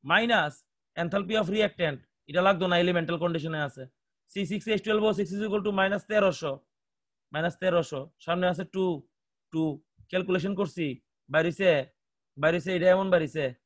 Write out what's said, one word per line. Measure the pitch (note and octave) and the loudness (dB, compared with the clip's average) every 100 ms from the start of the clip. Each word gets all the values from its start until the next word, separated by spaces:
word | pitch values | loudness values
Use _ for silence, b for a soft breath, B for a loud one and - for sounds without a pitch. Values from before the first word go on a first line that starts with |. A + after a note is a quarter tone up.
| C3+ | 2
মাইনাস | F3+ A#3 A3 D3+ - _ _ _ - | 2 4 2 0 -6 _ _ _ -6
enthalpy | E3+ G3 F#3+ A3 | -4 -2 -2 -2
of | E3+ | 0
reactant। | G#3 G#3 - E3+ C#3 _ _ - | 0 -2 0 -4 -4 _ _ -4
এটা | D#3 F#3+ | 2 2
লাগতো | F#3+ F3+ | 2 2
না, | F3 | 2
এলিমেন্টাল | F3+ F3 E3 E3+ | 2 0 -2 -2
কন্ডিশনে | F3 E3 D#3 D#3 C#3+ | -2 -2 -4 -4 -6
আছে। | C3 C3 _ _ _ _ | -8 -18 _ _ _ _
সি | G3 F3+ | -8 -4
সিক্স | G3+ A3 | -6 -2
এইচ | G#3 | -4
টুয়েলভ | A3 G#3+ G#3+ | 0 0 2
ও | F#3+ | 0
সিক্স | F#3 | -4
is | G3+ G#3+ | -4 -4
equal | G#3 G3+ | -2 -2
to | G3 | 0
মাইনাস | F#3+ G3+ - | 0 0 0
তেরোশো। | G#3+ G3+ E3 D#3 C#3 _ _ _ _ _ _ _ | 2 2 0 -6 -8 _ _ _ _ _ _ _
মাইনাস | D3 E3+ - | -4 -4 -2
তেরোশো। | F#3 F3 D#3+ C#3+ C#3+ _ | 0 0 0 -6 -10 _
সামনে | - F3 F3+ | -6 0 0
আছে | F3 F3+ | -2 -6
টু, | F#3 F#3 D#3 - _ _ _ _ | -2 -2 -2 -8 _ _ _ _
টু। | D#3+ D#3+ C#3+ _ _ - | -2 -2 -4 _ _ -6
ক্যালকুলেশন | F#3 F#3 F#3 F3+ G3 | -4 0 0 0 -2
করছি। | F#3 F3 D3+ B2 _ _ _ | -4 -4 -6 -6 _ _ _
বাইরেছে, | D3+ E3 D#3+ F#3+ D3+ - _ _ _ _ - | 0 0 2 2 2 0 _ _ _ _ -2
বাইরেছে, | D#3 E3+ E3+ F3+ | 0 0 0 2
এটা | F3+ | 4
এমন | F#3 F#3+ | 4 4
বাইরেছে। | F3+ D#3 D#3 C3+ B2+ | 2 2 -2 -4 -6